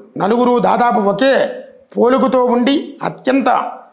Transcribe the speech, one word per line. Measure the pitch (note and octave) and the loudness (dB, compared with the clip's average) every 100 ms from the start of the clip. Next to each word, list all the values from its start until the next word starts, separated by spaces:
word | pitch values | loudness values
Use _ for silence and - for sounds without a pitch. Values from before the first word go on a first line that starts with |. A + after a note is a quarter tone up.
| - - | -14 -4
నలుగురు | F#3 A#3 B3 A#3+ | -2 0 2 2
దాదాపు | F#3 A3+ A#3+ A3+ | 2 2 2 0
ఒకే | G3+ G3 C4+ A#3+ - - - - _ F#3 | 0 0 2 2 0 -6 -16 -20 _ 0
పోలుకుతో | A3+ C4 B3+ C4 B3 | 2 2 2 2 2
ఉండి | A#3+ B3 C#4+ - - | 0 0 -2 -4 -8
అత్యంత | - - - C4+ G#3+ - - - - | -8 -6 -2 0 2 0 -2 -10 -18